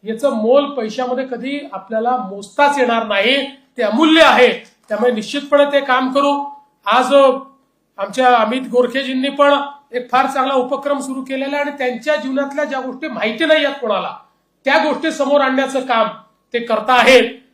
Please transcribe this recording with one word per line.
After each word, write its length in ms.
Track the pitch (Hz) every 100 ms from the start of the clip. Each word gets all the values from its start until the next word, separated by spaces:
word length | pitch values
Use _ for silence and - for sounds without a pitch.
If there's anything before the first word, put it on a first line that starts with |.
याचं 300 | 202 226 277
मोल 320 | 233 220 269 285
पैशामध्ये 540 | 277 220 226 247 254 262
कधी 320 | 233 254 285 294
आपल्याला 440 | 190 - 220 233 254
मोजताच 580 | 202 196 196 - 285 285
येणार 260 | 247 226 220
नाही, 300 | 196 208 277 277 - _ -
ते 60 |
अमूल्य 400 | 220 220 311 320
आहे. 280 | 294 233 247 - - _ _
त्यामुळे 220 | 208 247
निश्चितपणे 520 | 220 208 285 277 285 285
ते 80 | 285
काम 300 | 277 262 262
करू. 200 | 262 285 285 285 - _ _ -
आज 260 | 226 254
आमच्या 1200 | 277 269 - - _ _ _ _ - 202 226 254 240
अमित 320 | 214 254 262
गोरखेजींनी 580 | 247 247 262 254 262 277
पण 220 | 277 285 285 277 - _
एक 180 | 240 247
फार 140 | 254 262
चांगला 260 | 277 269
उपक्रम 460 | 269 247 269 285 277
सुरू 220 | 269 269
केलेला 320 | 262 269 277 294
आहे 100 | 285
आणि 120 | 285
त्यांच्या 380 | 254 233 262 302
जीवनातल्या 480 | 262 262 277 269 294
ज्या 140 | 269
गोष्टी 280 | 262 262 311
माहिती 380 | 220 220 320 330
नाही 200 | 311 285
आहेत 100 | 285
कोणाला 320 | 233 196 185 - _ _ _ _ -
त्या 120 | 294
गोष्टी 280 | 311 262 320
समोर 300 | - 269 285
आणण्याचं 440 | 262 262 269 262 254
काम 220 | 233 220 - _ _ _
ते 60 | 240
करत 300 | 233 214 214
आहेत. 400 | 254 247 262 220 - _